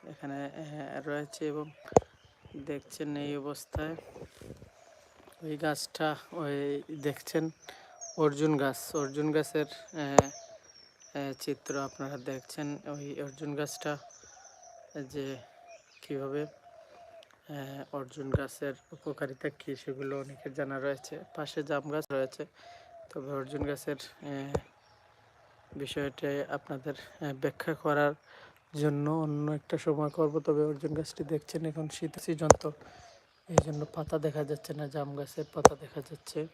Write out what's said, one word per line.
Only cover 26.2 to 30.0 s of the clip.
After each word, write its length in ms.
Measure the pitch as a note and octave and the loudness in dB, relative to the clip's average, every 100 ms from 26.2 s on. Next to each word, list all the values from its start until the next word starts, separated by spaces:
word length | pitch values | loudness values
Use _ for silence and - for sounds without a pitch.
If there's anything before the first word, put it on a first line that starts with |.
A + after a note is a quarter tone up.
| C#3+ C#3+ C#3 | 0 0 0
আপনাদের, 460 | C#3+ - C#3 C#3 C#3 - - | -4 -4 -6 -4 -6 -10 -6
আহ, 100 | D3+ | -4
ব্যাখ্যা 420 | C3+ C#3+ - - | 0 0 0 -2
করার 400 | D3+ D#3 D3 D3 D3 - - - - _ D3 | 2 4 6 6 4 -10 -20 -20 -20 _ 2
জন্য 340 | D3+ C#3+ D3 | 4 4 4
অন্য 420 | D#3+ D#3 D3 D3 | 4 2 2 2
একটা 260 | D3+ - E3 | 0 0 2
সময় 320 | - D3 | 4 4